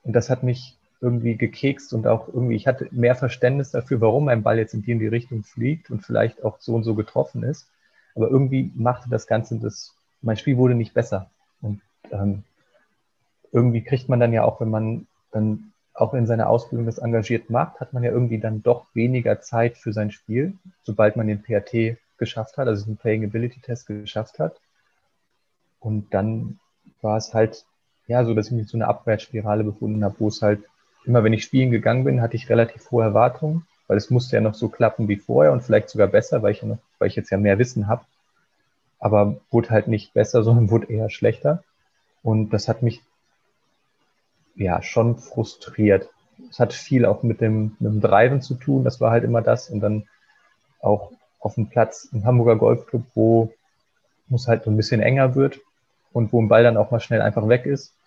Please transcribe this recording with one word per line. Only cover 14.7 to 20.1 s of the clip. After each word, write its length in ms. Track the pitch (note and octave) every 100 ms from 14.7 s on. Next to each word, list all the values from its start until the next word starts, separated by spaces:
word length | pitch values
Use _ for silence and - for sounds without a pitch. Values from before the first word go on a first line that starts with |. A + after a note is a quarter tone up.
man 340 | A2 A2 A2+ - _ _
dann 420 | G#2+ G#2+ G#2+ - _ _
auch 220 | - A2 C3
in 100 | A2+
seiner 240 | A2+ G#2+
Ausbildung 380 | A#2 - A#2+ A2+
das 100 | A#2
engagiert 540 | A#2+ A2+ G#2 A2+ -
macht, 280 | A#2 D#3+ -
hat 140 | -
man 80 | B2+
ja 80 | A#2+
irgendwie 300 | A2+ B2 A2+
dann 240 | A2 G#2+
doch 240 | A#2+ - _ A2+
weniger 460 | A#2+ B2+ A2+ G#2+
Zeit 360 | - A#2 A#2+ -
für 160 | A#2+
sein 160 | G#2+
Spiel, 480 | G#2+